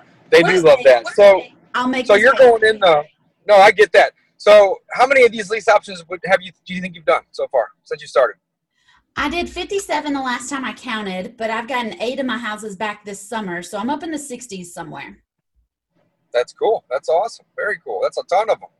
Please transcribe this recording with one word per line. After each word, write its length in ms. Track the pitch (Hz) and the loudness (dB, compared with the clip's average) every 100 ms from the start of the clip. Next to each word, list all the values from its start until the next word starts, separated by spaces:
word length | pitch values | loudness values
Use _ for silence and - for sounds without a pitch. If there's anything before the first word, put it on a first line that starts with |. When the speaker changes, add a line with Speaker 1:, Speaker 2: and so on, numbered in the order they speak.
| - _ - | -4 _ 0
Speaker 1:
they 120 | 160 | 2
do 120 | 175 | 4
Speaker 2:
Worst 100 | 185 | 4
Speaker 1:
love 140 | 160 135 | 4 6
Speaker 2:
case, 80 | 131 | 6
Speaker 1:
that. 180 | 120 | 4
Speaker 2:
worst 120 | - 208 | 2 4
Speaker 1:
So, 240 | 202 185 | 6 6
Speaker 2:
case, 100 | - _ _ 240 | 0 _ _ -6
I'll 100 | 254 | -4
make 200 | 262 240 | -2 0
Speaker 1:
so 60 | |
Speaker 2:
this 80 | 208 | 2
Speaker 1:
you're 100 | 240 | 4
Speaker 2:
happen. 260 | 294 247 226 | 6 6 4
Speaker 1:
going 140 | 220 | 2
in 60 | 214 | 2
the, 240 | 185 147 151 _ _ _ 190 | 2 2 -2 _ _ _ 2
no, 80 | 202 | 6
I 140 | 208 | 6
get 220 | 196 208 | 6 4
that. 220 | 196 143 - _ _ | 4 2 -2 _ _
So 420 | - 208 196 - - | 6 6 6 0 -6
how 160 | 196 262 | -2 2
many 180 | 269 | 4
of 60 | 240 | 2
these 180 | 220 185 | 2 -8
lease 200 | 220 226 | -4 0
options 360 | 208 - 180 165 | 0 0 -18 -14
would 100 | 180 | -10
have 180 | 170 185 | -2 -2
you, 80 | 185 _ - | -2 _ -14
do 80 | |
you 60 | 185 | -12
think 160 | 180 165 | -12 -8
you've 80 | |
done 180 | 165 151 - | -2 -2 -4
so 160 | - 135 | -10 -6
far 160 | 127 107 _ | -4 -4 _
since 160 | - 151 | -16 -14
you 80 | 147 | -4
started? 300 | 147 117 - _ _ _ _ _ _ _ - | 0 0 -2 _ _ _ _ _ _ _ -8
Speaker 2:
I 120 | 294 | -6
did 200 | 349 349 | -6 -8
fifty-seven 640 | 349 359 392 381 302 294 | -10 -8 -8 -6 -6 -6
the 80 | 277 | -8
last 300 | 254 254 - | -6 -8 -10
time 140 | 277 | -10
I 80 | 233 | -10
counted, 640 | 208 247 214 202 185 185 - | -12 -12 -10 -8 -10 -12 -10
but 140 | 220 | -8
I've 180 | 226 226 | -8 -8
gotten 320 | 247 226 - | -8 -8 -8
eight 160 | 226 269 | -8 -6
of 80 | 254 | -8
my 120 | 220 | -8
houses 360 | 226 208 214 | -10 -12 -12
back 300 | 190 214 208 | -10 -10 -10
this 160 | 208 196 | -14 -16
summer. 420 | - 226 190 175 | -12 -10 -10 -12
So 160 | 175 202 | -12 -10
I'm 120 | 233 | -8
up 120 | 302 | -8
in 80 | 339 | -8
the 80 | 302 | -12
sixties 560 | - 240 - 190 175 | -12 -16 -16 -16 -16
somewhere. 440 | 175 156 139 139 196 _ _ _ _ _ _ _ _ _ _ _ | -18 -16 -16 -18 -20 _ _ _ _ _ _ _ _ _ _ _
Speaker 1:
That's 200 | 120 123 | -6 -6
cool. 320 | - 170 220 - | -4 -4 -4 -6
That's 180 | 131 - | -8 -4
awesome. 380 | 165 226 - _ | -4 -4 -10 _
Very 240 | - 196 185 | -10 -8 -8
cool. 160 | 127 98 | -10 -6
That's 160 | 143 147 | -6 -6
a 60 | |
ton 260 | - 185 220 | -4 -2 -2
of 100 | 202 | -4
'em. 80 | - | -8